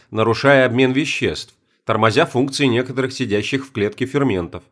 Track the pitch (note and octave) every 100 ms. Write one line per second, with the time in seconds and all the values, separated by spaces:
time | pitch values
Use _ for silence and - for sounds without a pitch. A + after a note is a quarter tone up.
0 | _ G#2+ A2 A2+ C#3 C#3 B2+ A#2 C3 C3
1 | D3+ - G2+ - - _ _ _ - G#2+
2 | A2 A2+ E3 - C#3 - C#3 A#2 B2+ B2+
3 | B2+ - A2+ G#2 G#2+ C3+ - A2 G2+ -
4 | C3 D3 C3 F#2+ E2+ F2+ _